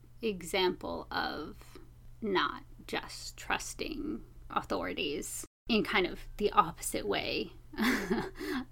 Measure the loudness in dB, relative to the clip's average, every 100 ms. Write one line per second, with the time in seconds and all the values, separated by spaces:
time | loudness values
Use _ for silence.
0 | -20 -2 -2 0 0 4 4 4 -2 -4
1 | -2 -2 0 -2 -6 -10 -16 -16 -16 -16
2 | -16 -6 0 4 2 0 -10 -14 -6 -4
3 | -4 -10 -12 -12 0 0 0 -6 -4 -4
4 | -4 -4 -8 -14 -4 -2 0 0 0 0
5 | 0 -2 -4 -6 -10 _ 2 4 6 4
6 | 2 0 -8 0 4 6 4 0 -2 -2
7 | 0 0 2 -2 -4 -8 -12 2 4 4
8 | 4 2 0 -4 -4 -2 0